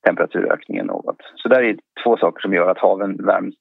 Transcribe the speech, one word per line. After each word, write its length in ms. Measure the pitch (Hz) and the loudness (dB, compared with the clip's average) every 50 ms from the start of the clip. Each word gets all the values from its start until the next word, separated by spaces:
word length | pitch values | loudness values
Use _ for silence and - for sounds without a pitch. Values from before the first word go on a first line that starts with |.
| - | 2
temperaturökningen 800 | 101 87 85 85 - - 92 95 - - - - - - - - | 0 0 0 -2 -2 -2 -4 0 0 -2 -2 -4 -8 -8 -6 -6
något. 320 | - - - - 120 123 _ - - - | -6 -8 -8 -6 -8 -10 _ -12 -20 -20
Så 140 | - - 113 | -8 0 2
där 140 | 127 127 123 | 4 4 4
är 140 | 117 101 - _ _ _ - - | 0 -2 -4 _ _ _ -4 0
två 140 | 120 117 | 0 2
saker 240 | 104 - 85 87 - | 2 2 0 0 -2
som 120 | - 98 95 | -6 -2 0
gör 160 | 87 87 90 | 2 2 2
att 80 | 92 | 2
haven 480 | - - 95 95 95 101 101 98 - - | 2 2 2 2 2 -2 -6 -6 -4 0
värms 300 | 95 98 95 95 98 98 _ | 2 2 2 0 -6 -10 _